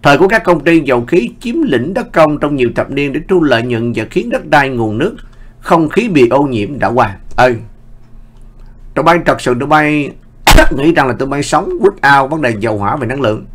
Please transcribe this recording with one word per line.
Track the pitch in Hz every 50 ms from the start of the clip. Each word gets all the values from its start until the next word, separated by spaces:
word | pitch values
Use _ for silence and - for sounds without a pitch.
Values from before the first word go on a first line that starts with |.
| -
Thời | 151 143
của | - 185
các | 196 226 220 -
công | 185 175 156 139
ty | 165 165 165
dầu | 147 131 127 120 120
khí | 120 - 180 240 - - -
chiếm | - 233 233 339
lĩnh | 320 240 143 123 120 156 196
đất | 254 233 - -
công | 185 160 151 151 131
trong | - 147 147
nhiều | 135 123 117 -
thập | - - -
niên | 139 139 143 143 131
để | 156 160 -
thu | 190 180 160
lợi | 143 123 113 117
nhuận | 127 123 110 117 120 117
và | 113 110 -
khiến | - 180 - 240
đất | - 262 -
đai, | 156 151 147 139 135
nguồn | 131 120 113 110 104
nước, | 110 147 214 233 - - - - - - - - -
không | - - - 165 160 147
khí | - - 226 240
bị | 180 143 120 -
ô | 123 139
nhiễm | 147 139 127 107 101 92 95 98
đã | 101
qua. | 98 117 127 120 104 95 - - - -
Ừ. | - 120 127 120 107 - - - - - - - - - - - - - - - - - - - - - - - - - - -
Tụi | - 139
bay | 165 170 175 139
thật | - 135 -
sự, | - 131 123 120
tụi | 139
bay | 143 156 151 151 151 151 147 143 131 - - - - - - -
<coughs> | - - - - - 160
nghĩ | 131 139 165 165
rằng | 151 139
là | 127 117
tụi | - 135
bay | 135 139 143 143
sống | - - 151 190 185 185 170
without | 156 202 196 - - 139 143 139 135
vấn | 131 156 160
đề | 147 123 110 104
dầu | 101 117 107
hỏa | 104 101 101 123
về | 151 127
năng | 110 127 143
lượng. | 135 110 107 101 - -